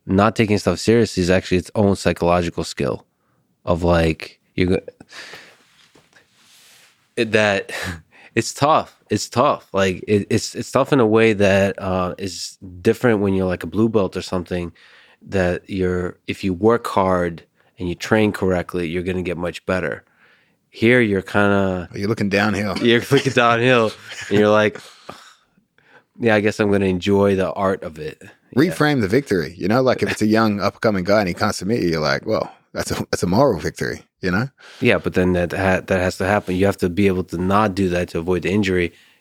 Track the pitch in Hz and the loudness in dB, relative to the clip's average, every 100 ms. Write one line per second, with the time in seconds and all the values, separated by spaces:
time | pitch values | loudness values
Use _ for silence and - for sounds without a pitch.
0 | - 95 107 113 107 104 - 85 - 117 | -2 2 2 2 0 2 0 -2 2 2
1 | 110 - 87 92 - 90 - - 101 95 | 2 0 2 2 2 -2 -2 0 0 2
2 | 92 85 85 87 85 - 80 - 65 - | -2 0 2 2 0 -6 -8 -4 -4 -4
3 | - _ _ _ _ _ - 87 87 85 | -10 _ _ _ _ _ -4 0 2 2
4 | 82 78 - - _ - 90 92 - - | 2 -2 -10 -18 _ -2 0 0 -4 -18
5 | - - - - - _ _ _ _ _ | -20 -20 -20 -20 -20 _ _ _ _ _
6 | _ _ _ _ _ _ _ _ _ _ | _ _ _ _ _ _ _ _ _ _
7 | _ - 113 107 107 98 - - 92 82 | _ -6 0 2 2 0 -4 -10 -10 -10
8 | - _ - 117 - - 143 147 90 _ | -16 _ -6 -4 -4 -2 2 2 0 _
9 | _ 107 - 117 139 - - 95 98 90 | _ -4 -2 0 0 0 -4 -2 0 -2
10 | - 104 - 113 - - - 127 135 143 | 0 0 0 -2 -4 -10 -2 0 2 2
11 | 110 110 113 101 101 98 98 - 95 92 | 4 4 4 4 4 4 2 -2 -4 -2
12 | 90 - 98 87 - - 95 90 113 107 | -2 -6 -10 -10 -12 -14 -20 -2 0 2
13 | 127 107 101 95 92 87 85 92 113 107 | 2 2 2 0 0 -4 -4 0 2 2
14 | 92 92 - 92 85 90 85 - _ - | 0 -4 -6 -6 -4 -6 -6 -12 _ -20
15 | _ _ - 98 87 90 - 98 92 90 | _ _ -6 0 0 -2 -6 -4 -2 -2
16 | 90 - - 101 98 87 107 117 - - | -4 -10 -12 -6 -4 0 2 2 0 0
17 | 95 92 87 85 - _ _ _ 90 85 | 2 2 -2 -6 -16 _ _ _ -8 -8
18 | - 110 104 - 95 90 85 90 85 87 | 0 2 2 0 -2 -2 -4 -6 -6 -4
19 | 90 92 90 85 87 80 - 92 80 55 | -4 -4 -6 -6 -8 -8 -4 -4 -4 -8
20 | - _ _ _ _ _ _ - 113 127 | -14 _ _ _ _ _ _ 0 2 4
21 | 113 98 - 104 101 98 95 92 95 - | 4 0 0 0 2 2 0 -2 -8 -8
22 | 101 - 104 101 104 101 104 90 120 117 | -4 -2 0 0 0 -2 -4 0 2 2
23 | 101 139 131 123 120 117 123 123 107 - | 2 0 2 2 2 4 4 4 2 -4
24 | - - - 101 104 107 107 - - - | -16 -16 -2 2 4 4 2 -2 -14 -20
25 | - - - _ _ _ _ _ _ - | -20 -20 -20 _ _ _ _ _ _ -20
26 | _ _ 117 107 104 101 104 98 98 92 | _ _ 2 2 2 0 0 2 2 0
27 | 92 98 101 95 90 98 98 95 87 78 | 2 2 4 2 0 -2 -2 -2 -8 -12
28 | 76 - 95 - _ - 156 - 151 143 | -12 -14 -20 -20 _ 0 0 0 0 0
29 | 95 120 139 92 71 - 92 127 127 110 | 2 0 0 -2 -2 -6 -2 2 2 0
30 | 101 - 107 107 113 101 95 - 117 98 | -2 -2 2 2 2 0 -4 -2 -2 0
31 | 90 107 95 82 104 - 92 117 90 80 | 2 2 2 -2 -4 -4 -4 -2 0 0
32 | 76 69 - - - - _ - 85 - | 0 -2 -2 -4 -4 -10 _ -10 -8 -6
33 | - - 90 98 143 87 80 - 60 - | -6 -4 0 2 2 2 -4 -6 -6 -6
34 | - _ 92 90 131 - - - 120 90 | -14 _ -4 -2 -4 -10 -20 -2 2 2
35 | - 92 92 90 87 - 95 92 - 95 | 0 0 2 2 0 0 0 0 0 0
36 | 90 - 95 104 - 92 98 98 92 87 | 0 -2 0 0 0 0 0 2 -2 2
37 | 98 92 87 85 92 101 107 92 92 87 | 0 0 -4 -4 0 2 0 0 -2 -2
38 | 87 87 82 90 85 101 95 90 87 - | -2 -4 -2 -2 0 0 0 0 -2 -6
39 | _ _ | _ _